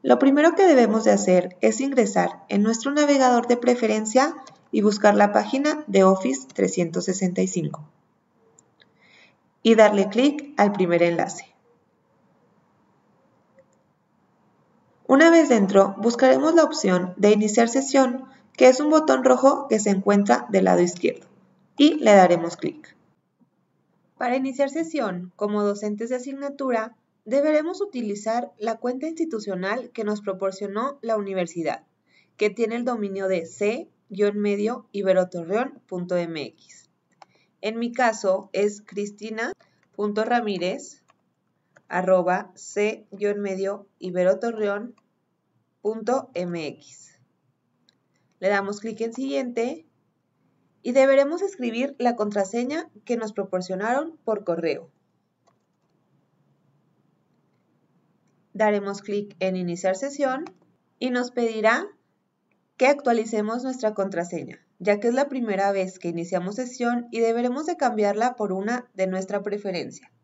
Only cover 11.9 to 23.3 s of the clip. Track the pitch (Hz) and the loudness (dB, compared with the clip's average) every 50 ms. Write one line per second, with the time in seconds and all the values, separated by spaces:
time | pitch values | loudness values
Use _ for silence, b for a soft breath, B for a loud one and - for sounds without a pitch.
11.9 | _ _ _ _ _ _ _ _ _ _ _ _ _ _ _ _ _ _ _ _ | _ _ _ _ _ _ _ _ _ _ _ _ _ _ _ _ _ _ _ _
12.9 | _ _ _ _ _ _ _ _ _ _ _ _ _ _ _ _ _ _ _ _ | _ _ _ _ _ _ _ _ _ _ _ _ _ _ _ _ _ _ _ _
13.9 | _ _ _ _ _ _ _ _ _ _ _ _ _ _ _ _ _ _ _ _ | _ _ _ _ _ _ _ _ _ _ _ _ _ _ _ _ _ _ _ _
14.9 | _ _ _ - 262 277 320 330 330 330 311 277 240 214 196 185 202 196 196 196 | _ _ _ 4 6 8 8 8 8 8 6 6 4 4 4 4 6 4 4 4
15.9 | - - 208 240 233 - 262 254 262 262 285 320 330 339 311 302 302 - - 196 | 0 -2 -2 -2 2 4 4 4 4 4 2 4 4 4 4 4 0 -2 0 0
16.9 | 185 180 180 180 - - 196 208 214 208 214 208 - 240 233 233 - 277 269 - | 0 0 0 -4 -2 2 4 4 4 4 2 2 2 2 2 2 0 -2 -2 2
17.9 | - 269 269 247 240 - B B B B B B B - 254 254 254 277 294 302 | 2 2 2 2 0 -8 B B B B B B B 6 6 6 8 6 2 4
18.9 | 311 311 311 311 262 262 247 254 254 247 262 269 294 - - - 226 214 208 208 | 2 4 4 4 0 2 4 4 4 6 6 4 4 2 -2 -2 -2 0 2 0
19.9 | 196 190 - 208 202 202 202 214 240 247 - - 202 190 190 185 180 175 180 175 | 0 2 2 2 2 2 4 2 2 0 0 0 0 2 4 4 4 4 2 0
20.9 | 175 - - - - - - _ _ _ _ _ _ _ _ _ _ - 285 302 | 0 -2 -4 -4 -4 -6 -16 _ _ _ _ _ _ _ _ _ _ 4 4 4
21.9 | 320 302 254 220 202 196 185 175 175 170 165 170 - - - - - - - - | 4 4 4 6 8 8 8 6 4 2 0 -6 -8 -8 -8 -10 -10 -12 -20 -20
22.9 | _ _ _ _ _ _ _ _ | _ _ _ _ _ _ _ _